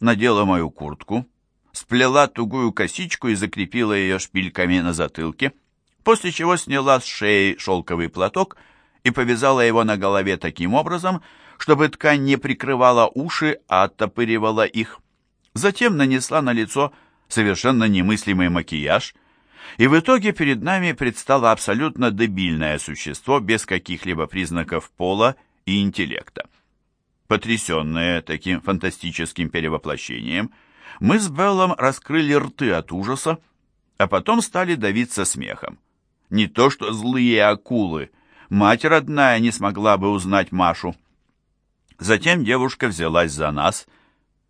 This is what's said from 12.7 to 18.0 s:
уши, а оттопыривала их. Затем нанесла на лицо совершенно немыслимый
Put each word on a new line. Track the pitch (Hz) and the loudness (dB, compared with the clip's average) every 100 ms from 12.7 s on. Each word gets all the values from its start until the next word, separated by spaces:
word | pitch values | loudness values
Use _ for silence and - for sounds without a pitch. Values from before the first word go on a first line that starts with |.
| 127 127 120 110 | 4 6 6 2
уши, | 131 160 - 156 - - | 0 -6 -2 -2 -4 0
а | 92 | 2
оттопыривала | 95 - 107 - 113 113 110 110 | 2 -2 -6 -2 -2 0 0 0
их. | 104 113 113 - _ _ _ _ _ | 0 -2 -6 -10 _ _ _ _ _
Затем | 110 196 196 240 160 | -2 -2 2 0 2
нанесла | 135 131 - 156 | 2 0 0 -2
на | 131 | 0
лицо | 117 110 139 143 - _ _ - | -2 -2 -2 -2 -4 _ _ -8
совершенно | 117 104 90 123 123 110 | 0 0 2 2 2 2
немыслимый | 95 | 2